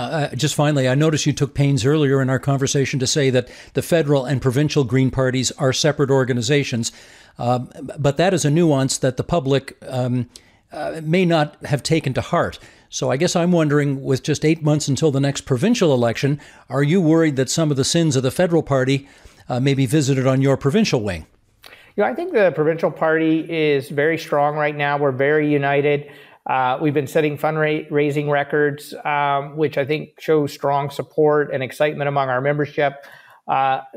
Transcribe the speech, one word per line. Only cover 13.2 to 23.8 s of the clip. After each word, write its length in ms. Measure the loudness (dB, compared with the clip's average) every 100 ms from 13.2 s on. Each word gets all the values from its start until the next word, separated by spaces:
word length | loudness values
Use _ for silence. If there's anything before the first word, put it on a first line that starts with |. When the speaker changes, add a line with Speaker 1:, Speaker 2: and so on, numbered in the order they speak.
| 0 0
Speaker 1:
I'm 160 | 2
wondering, 500 | 2 2 2 0 -2
with 200 | -2 -2
just 200 | 0 0
eight 200 | 0 0
months 260 | 0 0 0
until 220 | 0 2
the 100 | 2
next 220 | 0 -2
provincial 500 | -4 0 2 2 4
election, 480 | 4 2 0 -2 -2 -6 -20 -8
are 120 | 0
you 180 | 2 4
worried 360 | 4 4 4 0
that 140 | -2
some 200 | 0 0
of 60 | 0
the 80 |
sins 320 | 0 2 2 2
of 60 |
the 80 | 0
federal 320 | 0 2 2
party, 440 | 2 0 2 0 -4 -18 -20 -20 -8
uh, 100 | -2
may 140 | 0
be 100 | 2
visited 420 | 2 2 2 0 2
on 140 | 2
your 160 | 2 2
provincial 460 | 0 2 2 0
wing? 240 | -2 -6 -10 _ _ _ -20
Speaker 2:
You 360 | -20 -12 -2
know, 20 |
I 100 | -2
think 180 | -2 -4
the 200 | 2 2
provincial 380 | 2 0 0 -2
party 500 | -2 0 2 2 0 -2
is 420 | -2 0 0